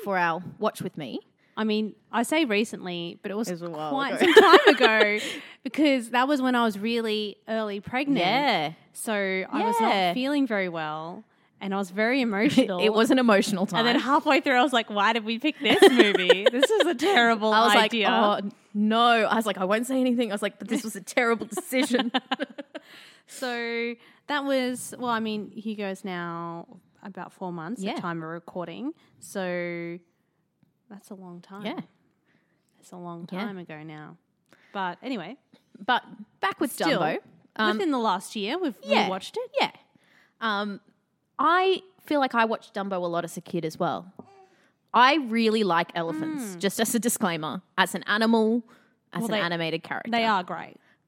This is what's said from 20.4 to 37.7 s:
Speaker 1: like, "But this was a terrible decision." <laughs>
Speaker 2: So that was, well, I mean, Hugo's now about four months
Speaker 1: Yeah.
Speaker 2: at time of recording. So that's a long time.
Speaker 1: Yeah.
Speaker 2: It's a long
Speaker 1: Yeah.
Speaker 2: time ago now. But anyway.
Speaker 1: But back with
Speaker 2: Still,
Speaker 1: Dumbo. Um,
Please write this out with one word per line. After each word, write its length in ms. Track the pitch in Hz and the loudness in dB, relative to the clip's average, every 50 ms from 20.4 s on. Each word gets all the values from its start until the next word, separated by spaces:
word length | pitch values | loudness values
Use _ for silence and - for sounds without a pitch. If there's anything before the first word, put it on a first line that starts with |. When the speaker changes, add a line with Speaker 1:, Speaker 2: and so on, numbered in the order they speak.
Speaker 1:
like, 160 | 214 202 - - | -2 -4 -6 -6
"But 100 | 214 202 | -8 -4
this 140 | 226 285 220 | -4 -4 -4
was 120 | 220 - | -4 -10
a 60 | 196 | -10
terrible 440 | 175 - - 262 240 233 233 214 220 | -12 -4 0 0 2 2 0 -2 -2
decision." 680 | - 208 349 - - 262 254 285 277 240 254 254 240 - 254 | -6 -6 -6 -6 -2 0 0 0 2 0 0 0 0 -2 -4
<laughs> 460 | - - 262 - 277 - - - 285 _ - 294 _ _ - - - - - _ _ _ | -4 -4 -6 -6 -6 -10 -10 -18 -20 _ -18 -20 _ _ -20 -20 -20 -20 -20 _ _ _
Speaker 2:
So 680 | - - 262 247 240 240 233 233 233 233 233 233 233 233 - - _ _ _ - | -12 -8 -6 -6 -6 -6 -6 -6 -4 -4 -4 -6 -6 -10 -14 -20 _ _ _ -4
that 160 | 285 285 277 | -4 -2 0
was, 480 | 277 269 262 254 247 254 240 - - - - | 0 0 0 0 -2 -4 -6 -10 -14 -12 -8
well, 120 | 247 240 | -4 -2
I 80 | 233 220 | -2 -2
mean, 320 | 220 220 214 214 190 180 | -2 -4 -4 -6 -8 -10
Hugo's 520 | - 220 202 226 208 208 202 190 190 - - | -12 -10 -8 -8 -6 -6 -6 -8 -8 -8 -8
now 640 | 196 180 175 175 170 170 170 170 170 170 170 - _ - 185 _ _ _ _ | -8 -8 -6 -8 -8 -8 -8 -8 -10 -10 -12 -14 _ -20 -20 _ _ _ _
about 320 | - 208 185 185 - - _ | -20 -18 -16 -16 -16 -16 _
four 180 | - 190 180 | -12 -10 -10
months 300 | 175 170 156 170 240 269 | -8 -8 -8 -10 -8 -6
Speaker 1:
Yeah. 100 | 190 208 | -6 -6
Speaker 2:
at 60 | 302 285 | -6 -6
time 200 | - 175 165 165 | -6 -6 -8 -8
of 80 | 160 160 | -8 -10
recording. 640 | 165 170 - - - 180 170 170 170 202 240 294 330 _ _ _ _ _ | -12 -12 -14 -14 -12 -12 -10 -10 -12 -10 -10 -10 -12 _ _ _ _ _
So 800 | - - - 202 185 180 175 175 175 175 170 170 170 170 170 180 _ _ _ _ _ _ _ _ _ _ _ _ _ _ _ _ _ _ | -20 -12 -8 -6 -6 -4 -4 -4 -6 -6 -6 -8 -8 -10 -10 -12 _ _ _ _ _ _ _ _ _ _ _ _ _ _ _ _ _ _
that's 200 | 208 196 _ - | -20 -20 _ -18
a 60 | 208 | -18
long 260 | 190 190 175 175 175 | -18 -16 -18 -18 -18
time. 240 | 175 - 190 202 202 | -20 -18 -18 -12 -10
Speaker 1:
Yeah. 140 | 214 339 - - _ _ _ _ _ _ _ _ _ _ _ _ _ _ _ _ _ _ _ | -10 -10 -10 -14 _ _ _ _ _ _ _ _ _ _ _ _ _ _ _ _ _ _ _
Speaker 2:
It's 120 | _ - | _ -20
a 60 | 180 180 | -18 -16
long 300 | 175 175 170 170 175 - | -14 -14 -12 -14 -12 -10
Speaker 1:
Yeah. 140 | 180 185 214 | -8 -8 -8
Speaker 2:
time 120 | 214 190 185 | -8 -10 -12
ago 260 | 170 - 156 151 156 | -14 -14 -16 -16 -14
now. 340 | 160 151 151 151 160 170 _ _ _ _ _ _ _ _ _ _ _ | -16 -16 -16 -18 -20 -20 _ _ _ _ _ _ _ _ _ _ _
But 260 | - 202 190 180 175 - | -8 -6 -6 -6 -8 -8
anyway. 360 | - 262 269 202 156 180 262 - _ _ - _ _ _ _ - 202 | -10 -8 -8 -8 -8 -12 -14 -18 _ _ -20 _ _ _ _ -10 -2
Speaker 1:
But 180 | - 247 220 - - - - 214 _ _ - | 0 0 0 0 -6 -18 -18 -20 _ _ -4
back 180 | - 381 392 - | -4 -4 -2 -2
with 120 | 320 247 | -4 -4
Speaker 2:
Still, 280 | - - 196 160 - 185 | -2 0 0 2 2 2
Speaker 1:
Dumbo. 200 | 156 156 175 - - - _ _ _ _ - | 2 0 0 -2 -6 -12 _ _ _ _ -6
Um, 220 | - 214 214 | -2 0 0